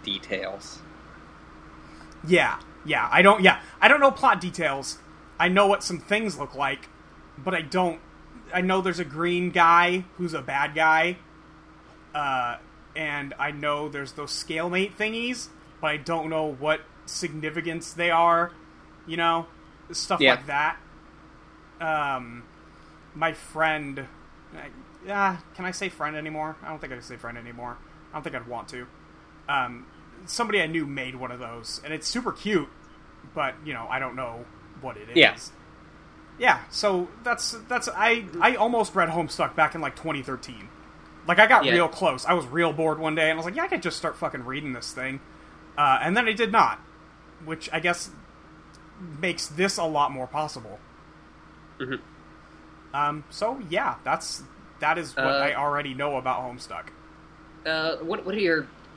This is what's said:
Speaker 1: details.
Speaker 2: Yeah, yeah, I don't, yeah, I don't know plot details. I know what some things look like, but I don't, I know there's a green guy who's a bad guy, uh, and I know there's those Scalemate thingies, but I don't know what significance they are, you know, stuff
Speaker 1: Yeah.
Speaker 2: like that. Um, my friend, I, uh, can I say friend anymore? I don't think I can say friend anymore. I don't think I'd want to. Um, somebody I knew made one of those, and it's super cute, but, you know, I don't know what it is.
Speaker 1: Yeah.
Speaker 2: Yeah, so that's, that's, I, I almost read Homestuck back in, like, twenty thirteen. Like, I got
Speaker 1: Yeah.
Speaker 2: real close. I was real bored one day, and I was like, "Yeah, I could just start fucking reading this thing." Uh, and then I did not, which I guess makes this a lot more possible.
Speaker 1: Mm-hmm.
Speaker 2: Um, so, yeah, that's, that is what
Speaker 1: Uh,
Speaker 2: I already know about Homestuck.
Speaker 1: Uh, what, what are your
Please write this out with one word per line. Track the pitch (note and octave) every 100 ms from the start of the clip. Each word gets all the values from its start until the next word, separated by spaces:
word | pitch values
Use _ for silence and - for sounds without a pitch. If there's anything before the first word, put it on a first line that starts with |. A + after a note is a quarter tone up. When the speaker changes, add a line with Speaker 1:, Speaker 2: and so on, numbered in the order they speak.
Speaker 1:
details. | - F#2+ - F#2+ F#2 G2 - - - - - - - - - - - - - - - - D#3+
Speaker 2:
Yeah, | F3 B2 - - - D3
yeah, | C#3 A#2
I | D3
don't, | F#3+ G#3
yeah, | F#3 - - -
I | G#3+
don't | C#4+
know | C#4
plot | - C4 G3
details. | F3+ - D#3 C#3 C3 - - - - -
I | F3
know | F#3 G3+
what | D4
some | - F3
things | - G#3 A3 D3+
look | C#3 C3
like, | C3+ C#3 - - - - - -
but | C3+ F3
I |
don't, | D#3 F#3 F3+ E3 - - - - -
I | F3+
know | F#3 F#3+
there's | F#3 E3+
a | D#3
green | D3 F3 F3 F3+
guy | F3 E3 E3+ F3 F#3 F3+ -
who's | F3+
a | D#3
bad | B2+ C#3 D3 D3+
guy, | D#3+ D#3+ E3+ F3+ - - - - - - - - -
uh, | D3+ C#3+ C3 A#2+ A#2 - - - D#3
and | D#3 D3 C#3 -
I | C#3+
know | D3 D3 D3 D3+
there's | C#3+ C3+
those | - C#3+
Scalemate | - - D#3+ F3 F3+ G3 F#3+
thingies, | G#3+ A3+ A#3+ B3 - - - -
but | D#3
I | D3+
don't | C#3 E3 D#3
know | D#3+ D3+
what | C3 D3+ D#3 - - -
significance | - F3 D3+ D#3 D#3+ D#3+ E3 -
they | E3 E3+
are, | E3 E3+ E3+ F3 - - - - - -
you | E3
know, | E3+ E3 E3 - - - -
stuff | - - F#3+
Speaker 1:
Yeah. | C3+ B2
Speaker 2:
like | C#3
that. | C#3+ D3+ E3 - - - - - - - - - -
Um, | D#3+ D#3 C#3+ C3 A#2+ A#2+ A2+ - - - - - - D3+
my | D#3+
friend, | D3 - D#3 D#3+ D#3 C#3+ C3+ B2+ - - - -
I, | D#3+ D3 - - - F#3+
uh, | G3+ G3 F3+ - -
can | F3+
I |
say | F3+ F#3+
friend | - D3+ D3+
anymore? | D#3 D#3 D#3 D3+
I | D3
don't | D#3
think | D3+
I | B2
can | A#2
say | A#2+
friend | A#2 A#2
anymore. | A#2 A#2 A#2+ A#2+ - - -
I | D#3
don't |
think | D3+ C3+
I'd | A#2
want | A#2 G2
to. | B2+ B2 - - - - - -
Um, | C#3+ B2 A#2+ - - - - -
somebody | - A3+ G#3
I | D#3+
knew | E3 C#3+
made | C#3 B2+ B2+
one | B2+
of | B2
those, | A#2+ A#2 A2+ - D3
and |
it's | D#3 -
super | A#3+ B3
cute, | - G3+ G3 - - - - - - -
but, | D#3+ C3+ B2+
you | D3+
know, | B2 A#2
I | C3
don't | C3 B2
know | B2 A#2 A#2+ - - -
what | C3 G#2+
it | G#2+
is. | B2
Speaker 1:
Yeah. | A#2+ - - - - - - - - - - -
Speaker 2:
Yeah, | A#3+ C3+ -
so | - G#3 F#3 F3 -
that's, | B3 A#3 - A3+ -
that's, | B3 A#3+
I, | F3+ A3 A#3 F#3+ E3+
I | G#3 A#3+
almost | A3+ A#3+ G#3+ F#3
read | E3+
Homestuck | E3 D#3+ - C#3+ -
back | D3+ E3
in, |
like, | C#3+ -
twenty | D#3+ C#3+
thirteen. | B2+ B2+ - A2+ - - - - - - -
Like, | F3
I | A3
got | B3 C#3+
Speaker 1:
Yeah. |
Speaker 2:
real | F3 D#3+
close. | - F3+ B2+ -
I |
was | F3+ B2+
real | D#3 E3
bored | D3 D#3+ D3+
one | D#3+
day, | D#3 D#3
and |
I | D#3+
was | E3
like, | B3
"Yeah, |
I | F#4+
could | E4+
just | F3 -
start | D#3+ C3
fucking | D#3 C3+ A#2+
reading | C3+ D3
this | B2 -
thing." | - C3 C3+ - - - - - -
Uh, | D3 C3
and | D3 G#3
then | A#3
I |
did | G#3 A3+
not, | A3 C3 G2+ - - - - - -
which | D#3 D#3+ -
I | E3
guess | F3 F3 - - - - - - - - - - F3 D3
makes | F#3 E3 -
this | D3 F#3+ F#3+
a |
lot | E3 D3+ C#3+
more | C3+ B2+
possible. | D3 D3+ C3+ A2 G#2 - - - - - - - - - -
Speaker 1:
Mm-hmm. | B2+ C3 - - - - - - - - - C#3+
Speaker 2:
Um, | D3 D3+ -
so, | - G#3+ C4+ F3+
yeah, | E3+ A#3+ A#2+ B2+
that's, | C#3+ - - - - - -
that | D3 E3
is | D#3 -
what | C3+
Speaker 1:
Uh, | C#3
Speaker 2:
I | C#3+ B2+
already | C#3+ C#3+ C#3+
know | C3 C#3+ C3+
about | B2+ B2+
Homestuck. | B2+ B2 - E2+ - - - - - - - - D#3+
Speaker 1:
Uh, | D#3+ D#3+ -
what, | E3 G#3 F#3
what |
are | G#3
your | F#3 D#3+ C#3 - -